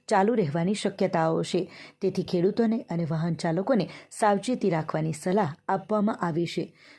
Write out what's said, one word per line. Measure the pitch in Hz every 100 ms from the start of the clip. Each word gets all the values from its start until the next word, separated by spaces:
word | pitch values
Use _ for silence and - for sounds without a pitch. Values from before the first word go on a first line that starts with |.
| -
ચાલુ | 208 202
રહેવાની | 233 156 165 175
શક્યતાઓ | 208 202 196 185 175 160 165
છે. | 170 180 190 - - -
તેથી | 190 190
ખેડૂતોને | - 180 185 202 226 226 -
અને | 170
વાહન | 156 160 170
ચાલકોને | 160 170 165 196 233 - - -
સાવચેતી | - 214 202 226 254 196
રાખવાની | 165 156 160 156
સલાહ | 160 185 202 165 - -
આપવામાં | 190 190 214 208 -
આવી | 170 160 165
છે. | - 151 - -